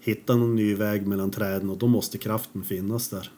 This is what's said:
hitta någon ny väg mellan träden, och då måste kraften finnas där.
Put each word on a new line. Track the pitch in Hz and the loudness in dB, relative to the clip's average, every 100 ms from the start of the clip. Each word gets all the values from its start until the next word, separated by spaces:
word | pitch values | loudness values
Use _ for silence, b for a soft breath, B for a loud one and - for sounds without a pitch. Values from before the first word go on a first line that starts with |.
hitta | - 107 - 120 | -2 -2 2 4
någon | 120 113 | 4 4
ny | 107 | 2
väg | 101 104 104 98 | 2 0 0 0
mellan | 98 98 | 0 -2
träden, | 98 101 95 98 | -2 -2 -2 -4
och | 92 | 0
då | 120 | 4
måste | 117 - 107 | 4 2 -6
kraften | 110 110 - - | -2 -2 -4 -8
finnas | 90 95 98 120 - | -6 -6 -4 -4 -4
där. | 98 - | -8 -10